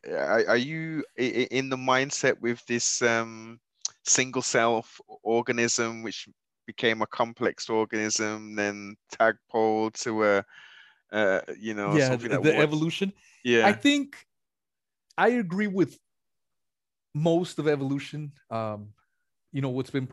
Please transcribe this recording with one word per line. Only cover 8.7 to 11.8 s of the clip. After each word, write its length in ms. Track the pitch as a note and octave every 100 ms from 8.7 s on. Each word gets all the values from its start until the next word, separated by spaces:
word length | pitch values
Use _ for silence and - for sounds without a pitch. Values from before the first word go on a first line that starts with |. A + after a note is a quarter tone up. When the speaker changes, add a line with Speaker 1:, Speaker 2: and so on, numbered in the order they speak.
| G#2 G2+ G#2+ -
Speaker 1:
tadpole 800 | - A2+ G#2 _ A2+ A2 A2 A2
to 320 | - B2 A2
a, 220 | G#2 G2+ G2 - - - - _ -
uh, 300 | G#2+ G2+ F#2+ - -
you 160 | A2
know, 200 | G#2